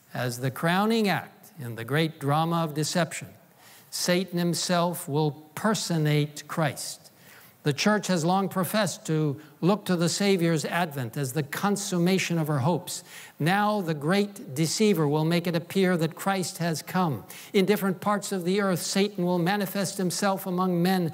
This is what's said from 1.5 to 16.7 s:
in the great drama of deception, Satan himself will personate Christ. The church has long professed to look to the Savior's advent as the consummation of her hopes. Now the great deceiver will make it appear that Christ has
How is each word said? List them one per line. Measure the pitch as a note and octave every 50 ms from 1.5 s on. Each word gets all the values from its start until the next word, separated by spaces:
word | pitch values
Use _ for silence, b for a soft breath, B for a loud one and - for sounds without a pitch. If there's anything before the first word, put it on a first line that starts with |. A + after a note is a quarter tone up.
| - D#3+
in | C3 A#2+ A2+
the | A2 A2+
great | A#2+ C#3 D#3 E3 D#3 D#3 -
drama | C#3 C#3 C#3+ D#3 D#3+ E3 E3+ E3+ E3
of | D#3 C#3+
deception, | D#3 D3 - - F3+ E3 E3+ - - C3 - - - - - _ B B B B B B B B
Satan | - - - F3+ F3+ F#3+ F#3+ F#3 F3
himself | F3 F3 E3 - - - F3+ F3 E3+ F3+ E3+ - - -
will | C#3 D3+ D#3 D3+ C#3 - - - -
personate | - - G#3+ G#3+ E3 - - F3 D#3+ D3+ D3+ D3 D3 D3 D3 - - -
Christ. | - - F3 D#3+ C#3 - - - - - - - - - B B B B B B B B B B
The | D3+ C#3
church | - - G#3 G#3+ G3+ -
has | - F#3 E3+ C#3+
long | E3+ F#3 G3 G3 F3
professed | - F#3+ F3 - - A3 G#3 E3 - - -
to | - D#3+ D#3 D#3 D3 C3+ B B B B B
look | E3 F3 G#3 G3+ -
to | - F3+
the | E3 F3 D#3+
Savior's | - - G3 G3+ G3 F3+ E3+ E3 E3 D3+ -
advent | - F3 E3+ F3+ E3 C#3 C#3 B2 A2+ -
as | D3+ C#3+ B2+ A#2
the | D#3+ D3
consummation | - - - - G3+ G3+ G3+ - - F#3 F3 E3+ F3+ F#3+ F3+ - - E3+ E3
of | D#3
her | D3 D3+ C#3
hopes. | B2 E3 F3 E3+ - - - - - B B B B B B B
Now | C#3+ E3 F#3+ G#3 G#3 G#3 G#3+ G#3
the | F3+ D#3+ E3
great | C#3+ C#3+ D#3 F#3+ G3+ G3+ G3+ - - - - C3
deceiver | C#3 E3 D3 - - A3 G#3 G3 D#3+ D#3 C#3+
will | D3 D#3 D#3
make | D#3+ E3+ F3 E3+ F3+
it | E3
appear | E3+ - - - G3 F#3+ F#3 F#3
that | E3 E3+ - -
Christ | - - G3 G3 F#3+ F3 - - -
has | E3 E3+